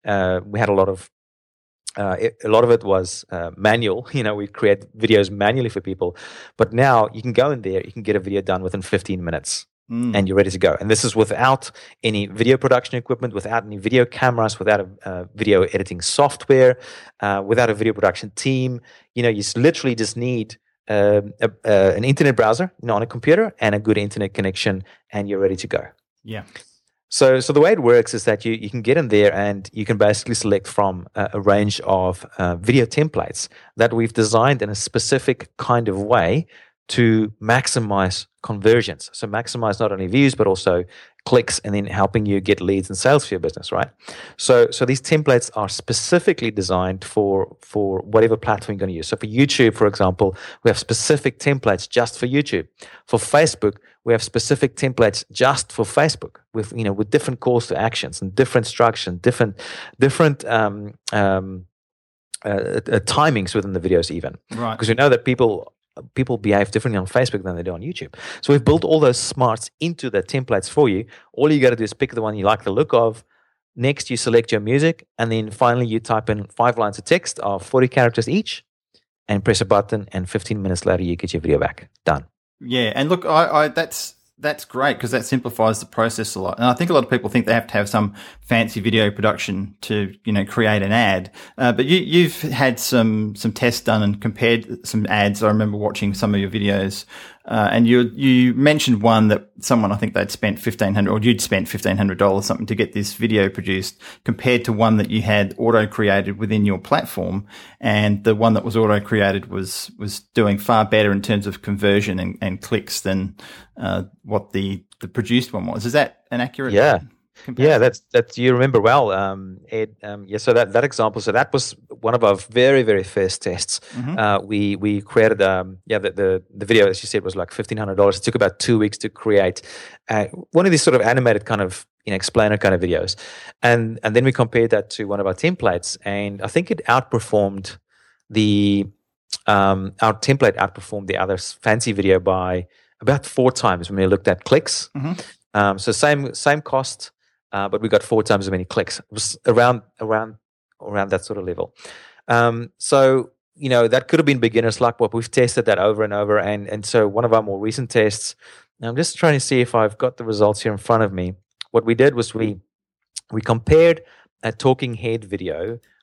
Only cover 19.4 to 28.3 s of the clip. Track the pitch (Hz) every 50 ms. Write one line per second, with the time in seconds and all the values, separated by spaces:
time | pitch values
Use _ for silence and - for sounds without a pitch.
19.4 | 101 - - 120 123 151 170 - - 135 117 110 110 104 - 117 120 127 127 117
20.4 | 107 113 - _ _ _ _ _ _ - 107 104 101 104 104 104 101 104 - -
21.4 | - 110 - _ - 110 104 95 98 95 90 101 113 135 139 - 151 139 123 110
22.4 | 113 107 113 113 185 185 _ _ - 120 110 104 113 113 - 120 - 147 165 202
23.4 | 226 208 - - 113 107 104 101 - 110 107 104 104 101 - 107 101 98 - -
24.4 | 98 98 95 - - 110 98 92 92 _ - _ _ _ - 104 101 101 101 95
25.4 | 98 92 95 92 - - - - - - _ _ _ _ _ _ - 110 110 104
26.4 | - - - - - _ _ _ _ _ _ _ _ - - - 139 131 131 131
27.4 | 120 - 143 147 151 185 220 185 131 117 120 120 110 - - 107 - 117